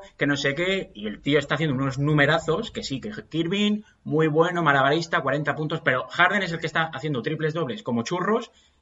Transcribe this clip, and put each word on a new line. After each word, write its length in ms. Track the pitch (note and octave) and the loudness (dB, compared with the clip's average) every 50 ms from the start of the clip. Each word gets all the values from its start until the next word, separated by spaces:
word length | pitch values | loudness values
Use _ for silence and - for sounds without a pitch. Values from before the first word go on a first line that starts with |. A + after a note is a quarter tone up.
| - - _ | -6 -12 _
que 80 | - D3 | -2 0
no 120 | C#3+ C#3+ | 0 0
sé 180 | C#3+ - C#3 C#3 | 2 0 0 0
qué, 360 | D#3+ F3 F#3 G3 F#3+ F3+ - - | 0 0 0 0 -2 -4 -8 -10
y 120 | - - | -10 -8
el 140 | G#3+ - - | -8 -8 -6
tío 160 | - - D#3 | -2 2 2
está 180 | D3 C#3 - D#3 | 2 2 0 -2
haciendo 200 | C#3 E3 D#3 B2+ | -2 0 0 0
unos 240 | C3 C3+ C3+ B2 C#3 | 0 -2 -2 -2 0
numerazos, 720 | C#3+ D3+ D3+ D3 C#3 D3 D#3+ E3 - D#3+ D#3+ G3+ A3+ - | 0 2 4 4 4 4 2 2 0 0 -2 -2 -4 -6
que 120 | - - - | -8 -10 -8
sí, 160 | - C3+ A#2 | -8 -8 -8
que 100 | A2 G#2 G#2 G#2+ - - - | -8 -10 -10 -12 -12 -6 -4
Irving, 480 | D#3+ E3 E3+ G3 G3+ G#3 G#3 G#3 G#3+ - _ _ _ - | -4 -2 -2 0 0 2 2 0 -2 -4 _ _ _ -6
muy 220 | C#3 C#3+ D#3 D#3+ | -2 0 2 2
bueno, 360 | D#3 D3 D#3+ E3+ F3+ F3 F3 E3 | 4 4 4 4 4 2 2 4
malabarista, 580 | D3 C#3 C3+ C3 C#3 D3+ E3+ E3 - F#3 E3 | 4 4 6 6 4 4 2 0 0 -2 0
cuarenta 340 | D3 C3 C#3 D3+ D3+ D3 C3 | 0 0 -2 0 0 -2 -2
puntos, 260 | C#3+ D#3+ D3+ E3 D3 - | -2 -2 -4 -4 -2 0
pero 240 | C#3 B2+ B2+ - - | 0 0 0 -2 -2
Harden 320 | - - F3 F3+ G3+ G3+ | 2 2 4 4 4 0
es 100 | F#3+ E3+ E3 | -2 -2 -4
el 60 | D#3+ | -4
que 80 | - | -4
está 160 | D3 - E3 D#3+ D#3+ - | -2 -2 -2 -2 -2 -4
haciendo 280 | - D#3 D#3 C#3+ A#2+ | -6 -4 -4 -2 -2
triples 320 | G#2+ D#3 D#3 D3+ D#3 D3+ D3+ | -2 -4 -4 -2 -2 -2 -2
dobles 300 | E3+ D#3+ B2 G#2+ G#2 - | -2 -4 -4 -6 -6 -4
como 200 | C3 A#2 A#2 A2+ | -4 -2 -2 -2
churros, 460 | - F3+ F3+ F3+ G#3 A3 B3+ A#3 - _ _ _ _ _ _ | -2 -2 -2 0 0 0 0 -2 -6 _ _ _ _ _ _